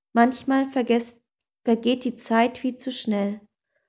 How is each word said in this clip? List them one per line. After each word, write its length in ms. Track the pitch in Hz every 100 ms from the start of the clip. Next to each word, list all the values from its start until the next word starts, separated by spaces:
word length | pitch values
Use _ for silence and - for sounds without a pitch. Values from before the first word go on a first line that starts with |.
| _
manchmal 560 | 233 240 254 - 269 269
vergesst, 500 | 269 247 233 233 - _ _ _ _
vergeht 420 | - 226 233 240
die 120 | 247 247
Zeit 400 | - 226 240 247
viel 220 | 254 247
zu 120 | -
schnell 520 | 247 - 208 202 214 _ _ _ _